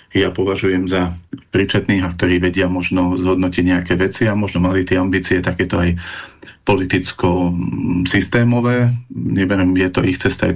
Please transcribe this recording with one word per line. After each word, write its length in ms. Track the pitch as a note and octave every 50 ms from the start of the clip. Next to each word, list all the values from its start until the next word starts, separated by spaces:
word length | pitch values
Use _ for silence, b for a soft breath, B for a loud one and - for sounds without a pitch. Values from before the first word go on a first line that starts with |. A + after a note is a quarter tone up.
| B B -
ja 160 | G2 F#2+ F#2
považujem 560 | F2+ - F#2+ G2 F#2+ F#2+ - F#2+ F#2 F#2 F#2+ F2+
za 240 | F#2 F#2 F2+ F2 F2 F2 - _ - - - _
príčetných 500 | - F#2+ G2+ G2 - G2+ F#2+ - G2+ F#2+ F2+
a 60 | F2 F2
ktorí 240 | F2 - F2+ F#2 F2+
vedia 280 | F2+ F2+ F2 F#2 F#2+ F2+
možno 480 | F#2 F2+ F2 - F#2+ F#2 F2+ F2+ F#2 F#2
zhodnotiť 460 | F2+ F#2 F#2 F2+ F#2 F2+ F2+ F#2 F2+
nejaké 320 | F2+ F2+ F2+ F2 - F2+ E2+
veci 320 | F#2 G2 - - A#2 A2
a 80 | G2+ G#2
možno 240 | G#2 G2 - F#2
mali 240 | F2 F2+ F#2 F#2+ F#2
tie 80 | - F#2+
ambície 460 | F#2 F#2 F#2+ F#2+ F#2 F2+ - F#2 F#2
takéto 340 | F2+ F#2 F2 - F#2 F2+ -
aj 220 | F2 F2 F2 F2 F2 B B B B B B B B B B B B -
politicko-systémové. 2250 | - G2+ F#2 F#2+ F#2 - F#2 F2+ - - - - F2+ F2 F2+ F2+ F2 F2 F2 F2 E2+ - F2+ F2+ E2+ F2 F2+ F2+ - - G2+ F#2 - - B2 A#2+ A#2+ A#2+ A#2+ A#2+ B2 B2 B2 B2 A#2+ B2 - - -
Neberiem, 640 | - - - E2+ F#2 G2 F#2+ F#2 G2+ F#2+ F#2 F#2 F#2
je 160 | F#2 F#2 F2+
to 160 | - - F2+
ich 160 | F#2+ F2+ -
cesta, 240 | - G2 - - F2+ F2+
je 60 | F2